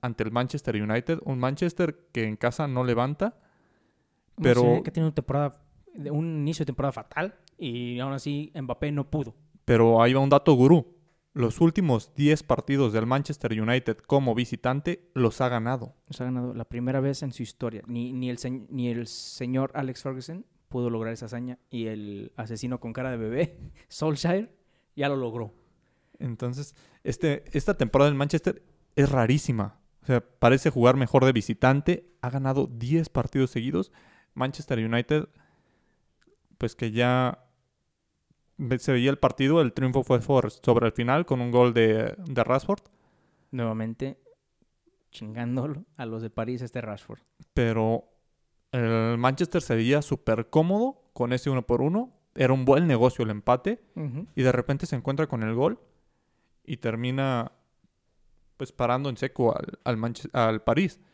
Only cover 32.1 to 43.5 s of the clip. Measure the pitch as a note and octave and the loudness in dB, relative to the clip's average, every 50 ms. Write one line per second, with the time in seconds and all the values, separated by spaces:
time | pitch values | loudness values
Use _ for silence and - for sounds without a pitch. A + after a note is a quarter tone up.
32.1 | _ _ - B2 B2+ C3+ C3+ C3+ C3 C#3 C#3 C3 B2 A2+ A#2 B2 D3+ E3 D#3+ - | _ _ -8 -6 -6 -4 -2 -2 0 0 -2 -2 -4 -8 -4 0 0 0 0 0
33.1 | - C3+ A#2 - - C3+ C3 B2+ - A#2+ A2+ C3 D3+ F3 G3 - _ _ _ _ | -2 -2 -2 0 0 0 0 0 0 -4 -4 -2 -2 -2 -4 -4 _ _ _ _
34.1 | _ _ _ _ _ - B2+ C3+ C#3+ - D3+ - C#3 A2+ A2 A2 A#2 A#2+ A#2+ - | _ _ _ _ _ -6 -6 -4 -6 -8 -8 -4 -4 -2 -2 0 0 -2 0 0
35.1 | D3+ D3+ - - _ _ _ _ _ _ _ _ _ _ _ _ _ _ _ _ | 0 -2 -2 -4 _ _ _ _ _ _ _ _ _ _ _ _ _ _ _ _
36.1 | _ _ _ _ _ _ _ _ _ - B2 A2 - - A#2+ A2+ G#2+ A#2 A#2+ B2 | _ _ _ _ _ _ _ _ _ -6 -6 -6 -4 -6 -6 -2 0 0 2 2
37.1 | B2+ B2+ B2+ B2 - - _ _ _ _ _ _ _ _ _ _ _ _ _ _ | 2 2 2 0 -2 -6 _ _ _ _ _ _ _ _ _ _ _ _ _ _
38.1 | _ _ _ _ _ _ _ _ _ - C#3 A#2 B2+ B2 - - C3 B2 B2 C3+ | _ _ _ _ _ _ _ _ _ -10 -4 -4 -4 -2 0 0 2 2 2 2
39.1 | C#3+ - - B2+ - - C3+ C3+ D#3 E3+ D3 A#2+ - - C3+ B2+ B2+ C#3 B2+ - | 2 2 2 0 2 2 2 4 4 4 4 2 0 -2 -2 0 0 0 2 2
40.1 | C3 A#2+ - - C#3 B2+ - B2+ - - - - A#2+ A#2 A#2+ A2+ - - A#2+ B2 | 0 0 2 2 2 2 2 0 -4 -2 0 2 4 4 4 2 0 0 0 0
41.1 | C3+ D#3 F3 - C3+ B2+ A#2+ A#2+ A#2+ B2 B2 B2 A2+ A#2+ A2+ A2 A2 A2 A2+ - | 0 0 0 0 -2 -2 -2 2 4 4 4 6 6 4 4 4 4 2 0 -4
42.1 | - - F3+ D#3+ C3+ A#2+ A#2 - B2+ C3+ - - G3+ - - _ _ _ _ _ | -6 -8 -8 -4 -2 0 2 2 0 0 0 -2 -4 -4 -6 _ _ _ _ _
43.1 | _ _ _ _ _ _ _ _ | _ _ _ _ _ _ _ _